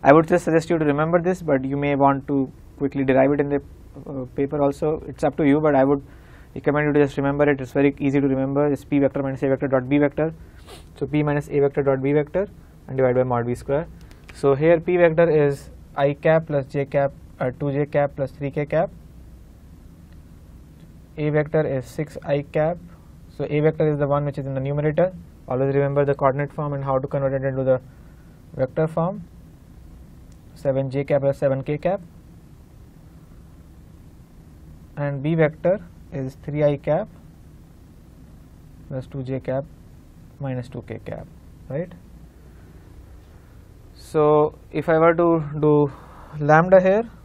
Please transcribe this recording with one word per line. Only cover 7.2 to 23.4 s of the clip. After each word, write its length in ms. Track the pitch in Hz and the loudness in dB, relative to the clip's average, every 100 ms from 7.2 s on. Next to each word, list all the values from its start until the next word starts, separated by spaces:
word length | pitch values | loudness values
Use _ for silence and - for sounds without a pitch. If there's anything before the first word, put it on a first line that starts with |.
| 139 143 147 | -2 2 2
it. 100 | 139 | 2
It's 140 | 127 | -2
very 200 | 143 143 139 | 0 0 2
easy 220 | 143 143 | 0 0
to 60 | 139 | 0
remember. 440 | 135 135 139 147 | 0 -2 0 0
It's 140 | 139 - | -2 -2
P 140 | 143 | 0
vector 240 | 139 143 | 0 0
minus 200 | 135 135 | -6 -4
A 60 | 143 | -2
vector 180 | 131 139 | 0 0
dot 220 | 131 127 | -2 0
B 80 | 147 | 0
vector. 360 | 143 - 156 160 - - - - - - | 0 0 -4 -6 -20 -20 -20 -20 -20 -10
So 100 | 135 | -4
P 180 | 147 | -2
minus 260 | 147 147 143 | 0 -2 -2
A 100 | 143 | 0
vector 240 | 143 147 | 0 2
dot 180 | 139 135 | 0 0
B 120 | 135 | 2
vector 340 | 147 147 180 202 - - - - | 0 0 -4 -4 -10 -20 -20 -8
and 80 | 135 | 0
divide 200 | 131 123 | 2 2
by 80 | |
mod 220 | 127 120 120 | 0 0 -2
B 100 | 120 | -6
square. 320 | - 139 165 - - - - | -4 -4 -4 -14 -20 -20 -20
So 220 | - 139 135 | -2 2 4
here 240 | 160 170 | 4 2
P 160 | 165 180 | 2 4
vector 340 | 170 160 170 | 4 4 4
is 420 | 151 143 139 - - - - | 4 2 0 -10 -20 -14 -2
I 160 | 143 | -2
cap 340 | 147 160 160 160 | 0 2 2 0
plus 180 | 147 131 | -4 -2
J 200 | 147 139 | -6 -2
cap, 280 | 143 139 - - - | 0 -2 -4 -20 -6
uh, 120 | 131 120 | -6 -4
two 140 | 143 | -4
J 140 | 139 147 | -2 -2
cap 260 | 151 143 - | 0 -2 -2
plus 140 | 135 | -8
three 200 | - - | -6 -6
K 140 | - 147 | -4 -2
cap. 260 | 156 196 - - - - - - - - - - - - - - - - - - - - - - - | -2 -2 -6 -20 -20 -20 -20 -20 -20 -20 -20 -20 -20 -20 -20 -20 -20 -20 -20 -20 -20 -20 -20 -20 -6
A 120 | 151 | 0
vector 360 | 151 151 160 151 | 0 0 0 0
is 200 | 135 123 | -4 -6
six 320 | - 147 - - | -10 -10 -10 -4
I 160 | 147 139 | -4 -2
cap. 260 | 156 156 170 - - - - - | -2 -2 -4 -12 -20 -20 -20 -20
So 160 | - | -10